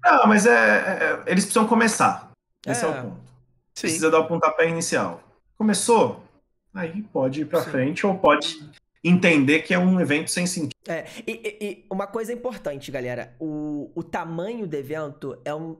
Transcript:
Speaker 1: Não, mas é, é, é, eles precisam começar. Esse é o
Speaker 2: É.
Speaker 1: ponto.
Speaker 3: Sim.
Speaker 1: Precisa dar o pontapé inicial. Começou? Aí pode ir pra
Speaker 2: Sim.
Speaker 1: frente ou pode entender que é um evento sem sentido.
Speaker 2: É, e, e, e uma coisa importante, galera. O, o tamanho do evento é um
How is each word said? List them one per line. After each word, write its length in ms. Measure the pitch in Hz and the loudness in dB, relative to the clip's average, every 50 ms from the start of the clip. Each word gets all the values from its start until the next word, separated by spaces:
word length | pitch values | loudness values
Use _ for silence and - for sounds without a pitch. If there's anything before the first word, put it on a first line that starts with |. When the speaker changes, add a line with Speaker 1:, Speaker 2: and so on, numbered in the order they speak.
| - 719 | 6 6
Speaker 1:
Não, 160 | - 277 - | 6 8 6
mas 200 | 214 214 208 190 | 6 6 6 6
é, 40 | 233 240 | 6 6
é, 500 | - 113 214 208 202 - - 185 - 160 | 8 6 6 4 4 2 0 -2 0 0
é, 180 | 156 156 - - | -2 -2 -2 -2
eles 180 | - 180 185 - | 0 2 2 2
precisam 220 | - - 233 214 | 2 2 2 2
começar. 640 | 220 233 226 226 226 220 - 143 110 - - - - _ _ _ _ _ _ - | 4 4 4 4 2 2 2 2 2 2 -2 -8 -20 _ _ _ _ _ _ -8
Esse 160 | - - - - | -6 -4 -2 -2
é 60 | 160 | -4
o 40 | 151 | -4
Speaker 2:
É. 100 | 135 123 | -4 -8
Speaker 1:
ponto. 140 | 131 123 - - - _ _ _ _ _ _ _ _ _ | -12 -12 -14 -20 -20 _ _ _ _ _ _ _ _ _
Speaker 3:
Sim. 60 | - - | -8 -4
Speaker 1:
Precisa 280 | 165 160 165 160 160 | -4 -2 0 2 4
dar 100 | 160 160 | 4 4
o 60 | 156 | 2
pontapé 440 | 160 170 165 160 156 156 - 165 165 | 2 -2 0 0 0 2 2 0 0
inicial. 520 | 165 165 170 - - 135 104 90 85 85 - _ _ _ _ _ _ _ | 0 -2 -4 -2 -2 -2 -2 -2 -6 -12 -18 _ _ _ _ _ _ _
Começou? 640 | 214 214 202 - - - 233 214 165 120 - - - _ _ _ _ _ _ _ _ _ _ | 0 0 0 0 2 2 4 4 4 2 -2 -8 -16 _ _ _ _ _ _ _ _ _ _
Aí 300 | 190 175 165 165 202 214 | -10 -10 -8 -8 -10 -12
pode 400 | - _ 156 131 131 135 151 151 | -8 _ -2 -2 -2 -2 -4 -8
ir 20 | |
pra 160 | 139 - - | -2 -2 -4
Speaker 2:
Sim. 100 | - - | -4 -2
Speaker 1:
frente 360 | - 135 127 139 - - - | -4 -2 -2 -2 -2 -2 -2
ou 120 | 202 185 - | -2 -2 2
pode 400 | - 156 147 147 147 160 - - - - - _ _ _ _ _ _ | 4 4 4 4 2 -6 -10 -10 -16 -20 -20 _ _ _ _ _ _
entender 580 | 165 180 180 185 180 165 151 135 131 151 160 160 | 4 4 4 6 4 4 4 4 4 2 0 0
que 120 | - 180 | 0 -2
é 40 | 180 | 2
um 220 | 180 185 185 185 | 2 2 2 2
evento 300 | 170 131 147 151 160 - | 2 0 0 -2 -2 -4
sem 160 | - - 180 | -4 -4 -4
sentido. 260 | 175 - 175 156 135 - _ _ | -4 -4 -4 -6 -6 -8 _ _
Speaker 2:
É, 200 | - 170 160 - - - - 226 | -10 -8 -8 -8 -12 -16 -14 -12
e, 60 | - 226 | -12 -12
e, 320 | 226 - 214 208 - 214 | -8 -10 -10 -10 -8 -10
e 200 | 208 - - _ _ | -10 -10 -12 _ _
uma 160 | 190 185 196 | -8 -8 -8
coisa 260 | 196 - 226 226 208 247 | -6 -6 -8 -8 -8 -8
importante, 580 | 240 240 247 226 196 - 160 143 139 131 - | -8 -8 -10 -10 -8 -10 -10 -10 -10 -12 -10
galera. 440 | 135 135 123 123 123 120 110 - - _ | -8 -8 -6 -6 -8 -8 -10 -12 -14 _
O, 500 | 160 156 151 151 151 151 147 147 139 - - | -10 -8 -8 -8 -6 -6 -6 -8 -8 -10 -10
o 60 | 170 165 | -12 -10
tamanho 640 | - - 208 170 165 165 165 175 208 233 240 214 | -8 -8 -8 -8 -6 -8 -8 -8 -8 -8 -8 -8
do 80 | 175 151 | -8 -8
evento 600 | 147 139 - 151 156 156 147 139 147 - 139 - - _ | -8 -8 -8 -8 -8 -8 -10 -12 _ -12 -12 -12 -10 _
é 80 | 143 147 | -10 -8
um 240 | 156 160 165 160 160 | -8 -10 -12 -14 -16